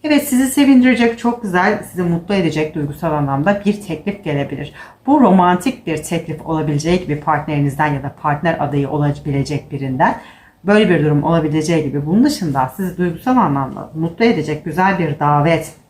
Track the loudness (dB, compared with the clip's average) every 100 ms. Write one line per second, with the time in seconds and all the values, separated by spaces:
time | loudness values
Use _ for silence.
0 | 2 0 2 0 0 2 6 6 6 4
1 | 2 0 -2 -2 -2 0 2 0 -6 -4
2 | -2 -2 -2 0 0 0 -4 -4 -6 -4
3 | -2 -2 0 0 0 0 0 -4 -6 -8
4 | -6 -8 -4 -4 -4 -8 -12 -14 -20 -10
5 | 0 4 6 6 4 2 -2 -6 -6 -6
6 | -4 -6 -6 -10 -4 -4 -2 -2 0 -2
7 | -2 -4 -2 -2 -2 -2 -2 0 -2 -2
8 | -6 -6 -4 -2 -2 -2 -2 -2 -2 0
9 | -2 -2 -4 -4 -2 -6 -6 -8 -6 0
10 | 0 0 -12 -20 -20 _ 2 4 4 2
11 | 2 2 2 0 0 -2 0 0 0 -4
12 | 0 2 2 0 -2 -2 -2 -4 -8 -2
13 | -4 -2 0 2 2 0 -2 -6 -12 -6
14 | -6 0 2 2 -2 -6 -4 0 0 2
15 | -2 0 2 2 2 0 -2 -16